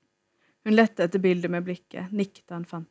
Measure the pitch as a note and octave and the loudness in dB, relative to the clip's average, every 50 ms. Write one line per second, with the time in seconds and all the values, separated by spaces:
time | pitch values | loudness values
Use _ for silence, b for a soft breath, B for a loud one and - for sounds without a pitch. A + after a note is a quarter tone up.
0 | _ _ _ _ _ _ _ _ _ _ _ _ - A3 G#3+ A3 A3+ G#3+ - - | _ _ _ _ _ _ _ _ _ _ _ _ 0 4 4 6 4 4 2 0
1 | F3+ F3 F3 G3 F#3 F#3 F3+ F3+ F3 E3+ F3 F3 F3 F3+ F3+ - _ _ - - | -2 0 0 2 2 2 2 0 -2 -4 -4 -4 -6 -6 -10 -12 _ _ -14 -14
2 | F#3 F#3 G#3 G3+ G3 G3 - - _ - F3 E3+ E3+ - - E3 E3 - | -10 -6 -4 -4 -4 -4 -8 -18 _ -14 -12 -12 -12 -10 -12 -14 -14 -14